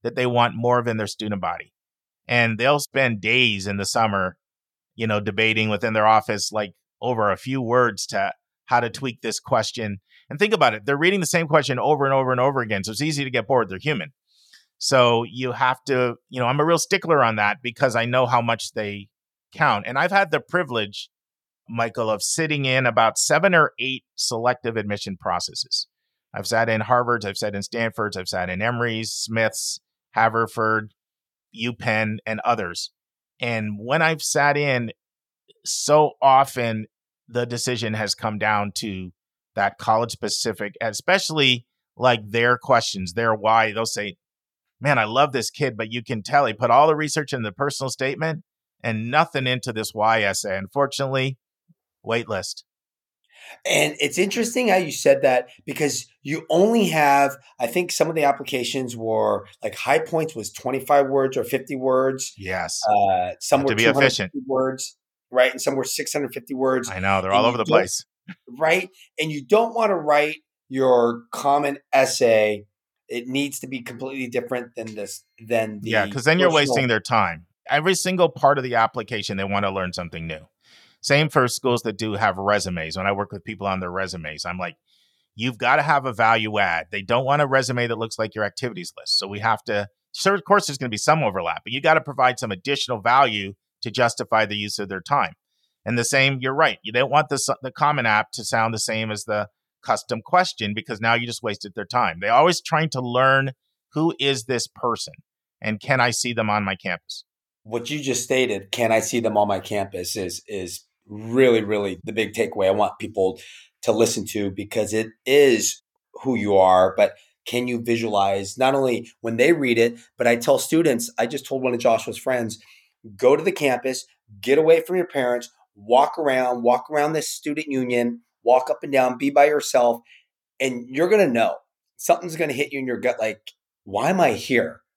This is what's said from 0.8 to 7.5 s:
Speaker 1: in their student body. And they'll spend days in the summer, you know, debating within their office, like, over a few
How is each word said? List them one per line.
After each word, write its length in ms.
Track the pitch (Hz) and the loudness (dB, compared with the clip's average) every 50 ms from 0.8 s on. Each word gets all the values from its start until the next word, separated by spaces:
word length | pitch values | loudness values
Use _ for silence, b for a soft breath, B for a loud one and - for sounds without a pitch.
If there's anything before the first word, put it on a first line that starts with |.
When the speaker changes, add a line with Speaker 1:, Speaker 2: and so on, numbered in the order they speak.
| 117 | 2
Speaker 1:
in 100 | 120 110 | 0 -2
their 100 | 107 104 | -2 -4
student 340 | 98 - - 107 107 104 92 | -6 -6 -8 -6 -6 -4 -4
body. 320 | 90 85 87 85 - _ _ _ _ _ _ _ _ _ _ _ _ | -4 -4 -6 -6 -10 _ _ _ _ _ _ _ _ _ _ _ _
And 300 | - 120 120 117 113 110 | -2 2 2 2 2 0
they'll 220 | 104 120 139 151 147 | 0 2 2 2 2
spend 420 | - - - 135 135 120 113 101 | 0 -2 -2 0 0 0 0 -2
days 460 | 98 107 120 127 127 113 104 98 92 | -2 0 2 2 2 2 0 -2 -4
in 100 | 104 98 | -4 -4
the 80 | 101 98 | -4 -4
summer, 520 | - - 120 113 107 101 98 92 92 - _ _ _ _ _ _ _ _ _ _ _ _ | -2 0 0 0 0 0 0 -2 -4 -6 _ _ _ _ _ _ _ _ _ _ _ _
you 120 | 117 113 | -6 -4
know, 120 | 110 104 104 | -2 -2 -2
debating 500 | 101 107 98 110 113 110 110 110 107 107 | -2 -2 -2 0 2 2 2 2 0 0
within 240 | 104 95 120 113 110 | 0 -2 -2 0 0
their 140 | 110 107 | 4 4
office, 440 | 107 110 107 - - 107 98 - - | 6 4 4 2 0 -4 -4 -4 -4
like, 220 | 104 107 104 95 - _ _ _ _ - | -4 -4 -4 -6 -8 _ _ _ _ -8
over 300 | - 123 120 110 107 101 | -4 -4 -2 0 0 0
a 60 | 92 | 0
few 240 | - - 127 | -2 -4 -6